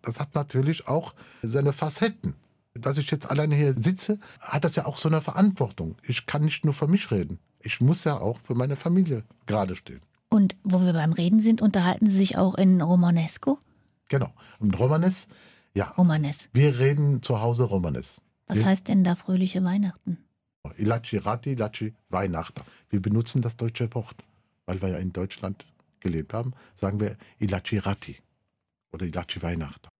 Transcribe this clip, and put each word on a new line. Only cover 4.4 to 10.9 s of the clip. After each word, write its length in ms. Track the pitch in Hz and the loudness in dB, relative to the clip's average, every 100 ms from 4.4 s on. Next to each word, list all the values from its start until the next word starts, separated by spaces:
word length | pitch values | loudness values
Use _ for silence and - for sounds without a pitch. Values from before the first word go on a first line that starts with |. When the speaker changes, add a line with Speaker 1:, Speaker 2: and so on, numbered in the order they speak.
| - 143 | -6 -2
Speaker 1:
das 120 | 165 165 | -2 -2
ja 100 | 147 | -6
auch 120 | 143 | -4
so 120 | 156 | 0
eine 120 | 156 | 0
Verantwortung. 760 | - - 208 185 120 - 80 - | 0 2 2 2 -4 -4 -8 -8
Ich 220 | - 120 - | -6 -6 -4
kann 180 | 147 | 0
nicht 200 | 151 - | 0 0
nur 100 | 156 | -2
für 140 | 143 151 | 0 2
mich 240 | 196 - | 2 2
reden. 280 | 104 76 85 _ _ | -2 -2 -8 _ _
Ich 220 | 117 - | -12 2
muss 220 | 127 170 | 2 4
ja 140 | 160 147 | 0 -2
auch 220 | 101 120 | -4 -6
für 140 | - 120 | -4 -2
meine 200 | 131 139 | -2 -2
Familie 480 | 170 180 175 120 - _ - | 0 2 2 -2 -6 _ -2
gerade 300 | 107 95 87 | 0 0 -6
stehen. 260 | - 95 _ _ _ | -12 -20 _ _ _
Speaker 2:
Und 260 | 220 190 - | 4 4 0
wo 180 | 196 180 | -2 2
wir 120 | 180 | 2